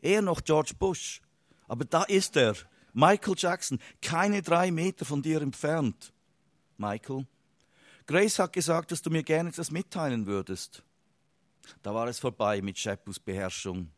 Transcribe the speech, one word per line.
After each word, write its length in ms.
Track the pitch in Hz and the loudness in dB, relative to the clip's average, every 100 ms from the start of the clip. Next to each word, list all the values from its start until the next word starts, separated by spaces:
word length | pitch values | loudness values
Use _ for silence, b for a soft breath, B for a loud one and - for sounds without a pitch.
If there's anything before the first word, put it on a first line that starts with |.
Eher 200 | 151 208 | 2 2
noch 200 | 196 165 | 2 -2
George 320 | - 156 151 - | 2 2 2 -2
Bush. 420 | 190 175 - - _ _ b b b | -2 -2 -8 -12 _ _ b b b
Aber 160 | 120 | -8
da 200 | 123 160 | -2 0
ist 340 | 190 196 190 151 | 4 2 2 4
er, 180 | 120 104 - b b | 4 2 -8 b b
Michael 420 | - 156 202 - 185 | 4 6 6 2 -2
Jackson, 420 | 180 180 - 127 B B | 0 -2 -4 -6 B B
keine 400 | - 165 196 202 | -4 0 2 0
drei 300 | 165 170 185 | 2 2 4
Meter 320 | 170 180 190 | 2 -2 -2
von 180 | 123 143 | -4 -2
dir 200 | 143 156 | 0 0
entfernt. 720 | 143 - 147 160 135 - - _ _ _ _ _ _ _ | 0 -2 -2 2 0 -2 -12 _ _ _ _ _ _ _
„Michael, 500 | 104 107 - 135 135 _ _ _ b b b b - | -6 -6 -6 -8 -8 _ _ _ b b b b -2
Grace 340 | 151 208 - | 2 2 2
hat 140 | 185 | 0
gesagt, 400 | - 151 165 165 | 0 0 0 -2
dass 80 | 170 | -6
du 80 | - | -2
mir 140 | 165 | -2
gerne 260 | 143 160 170 | 2 0 0
etwas 220 | 160 165 | -6 -6
mitteilen 540 | 160 196 190 151 120 101 | -6 -6 -4 -2 -2 -2
würdest.“ 580 | 101 95 95 - - _ _ _ _ _ _ _ _ B B | -4 -4 -8 -10 -18 _ _ _ _ _ _ _ _ B B
Da 100 | - | -6
war 140 | 107 117 | -4 -4
es 100 | 120 | -2
vorbei 440 | 131 - 104 104 | -4 0 2 2
mit 180 | 98 95 | -2 -4
Sheppus 400 | - 98 - 95 | -6 -6 -8 -12
Beherrschung. 720 | - 95 95 - 98 92 82 | -6 -4 -4 -6 -6 -6 -8